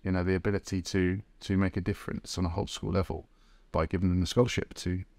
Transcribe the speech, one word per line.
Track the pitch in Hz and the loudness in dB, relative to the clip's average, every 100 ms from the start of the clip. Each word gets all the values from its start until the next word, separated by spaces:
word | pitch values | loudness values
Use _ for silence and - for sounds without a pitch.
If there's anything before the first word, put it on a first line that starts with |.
you | 95 | 0
know, | 92 | 0
the | 90 | 2
ability | 95 104 98 - 98 | 2 2 -2 -2 -4
to, | 85 98 90 95 - - | 0 2 2 0 -6 -16
to | - 95 | 0 2
make | 98 98 | 2 0
a | |
difference | 90 98 - - - - | -4 -4 -6 -8 -6 -2
on | 87 | -2
a | |
whole | 87 - | -2 -4
school | - 101 | -4 -2
level | 95 - - - _ _ - _ | 0 0 -6 -10 _ _ -20 _
by | 80 82 | -2 0
giving | 92 92 | 2 2
them | 90 | 4
the | 87 | 2
scholarship | - 123 - - | 4 4 2 -4
to | - - 92 95 | -6 -4 -4 -6